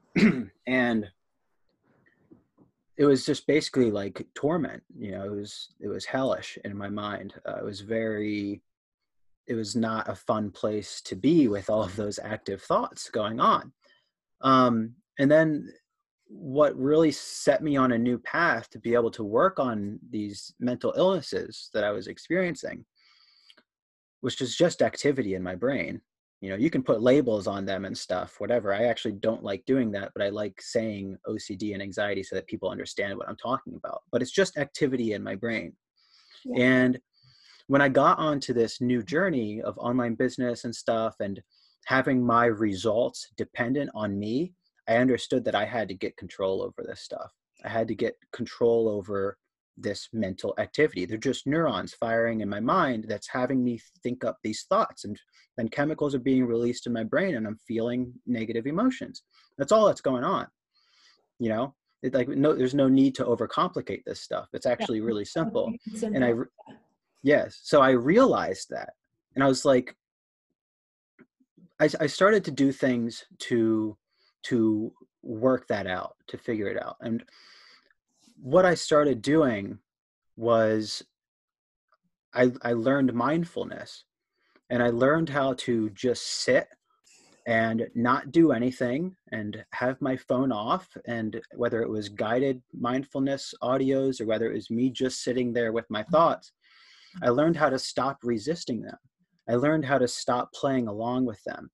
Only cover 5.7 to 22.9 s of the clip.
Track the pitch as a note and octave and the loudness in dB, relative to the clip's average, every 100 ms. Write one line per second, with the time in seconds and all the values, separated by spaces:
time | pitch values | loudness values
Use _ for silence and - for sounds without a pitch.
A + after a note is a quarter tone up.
5.7 | _ G#2 G2+ - C3 C3 - - - G#2+ | _ -8 -8 -6 -2 -2 -2 -6 -12 -12
6.7 | G2+ G2+ G#2 G#2 G2 G2 - - G#2 G#2+ | -10 -8 -8 -6 -8 -12 -12 -10 -8 -8
7.7 | G2+ G2+ A2+ A2+ G#2 G#2+ G#2 G2+ G#2 _ | -10 -4 -2 -2 -2 -2 -2 -4 -8 _
8.7 | _ _ _ _ _ _ _ - A#2 G#2 | _ _ _ _ _ _ _ -8 -6 -4
9.7 | A#2 A2+ A2 G#2 G2 - A2 G#2 - A2 | -2 -2 -2 -4 -8 -2 -2 -2 -4 -4
10.7 | G#2+ G2 - - F#2+ B2 E3+ B2+ E2+ G2 | -4 -6 -12 -10 -2 4 6 4 2 0
11.7 | G#2+ F#2+ G2+ G#2 G2+ G#2+ G#2+ - G2 - | 0 0 -4 -6 -6 -8 -8 -6 -8 -2
12.7 | F#3+ - - - A#2 G#2+ A#2 G3+ F#3 C3+ | -2 -2 -10 -6 -4 -2 2 2 2 -2
13.7 | _ _ _ _ _ _ - C3+ C3 B2+ | _ _ _ _ _ _ -2 4 6 6
14.7 | A2+ A2+ A#2+ _ - C#3 D#3 D#3+ D3 - | 4 -2 -8 _ 0 6 6 6 0 -6
15.7 | - _ _ _ _ _ - D3+ C3+ D3 | -18 _ _ _ _ _ -14 -4 4 4
16.7 | C3 C3+ D#3 D#3+ - - - - C#3 D3+ | 4 2 6 4 2 -8 -2 2 2 2
17.7 | C#3 B2+ A#2 A#2+ A#2+ - D#3 E3+ A#2+ - | 2 4 2 0 -2 -2 0 2 0 -4
18.7 | A2+ A#2 A#2 A#2 - G#2 A#2 F#3 F#3 B2+ | -10 0 2 2 -2 0 2 2 2 -2
19.7 | A2 G2+ G#2+ B2 A2+ G#2 G2+ - - B2 | -2 -6 -10 -10 -8 -8 -10 -16 -6 -4
20.7 | B2 A2+ - F#3 F#3 - F#2 - - - | -2 -2 2 2 2 -2 -6 -6 -12 -8
21.7 | A2 G#2 G#2 G2+ G2 - F3 F3+ D3 - | -4 -2 -4 -8 -12 -4 -2 -2 -4 -10
22.7 | - - | -12 -18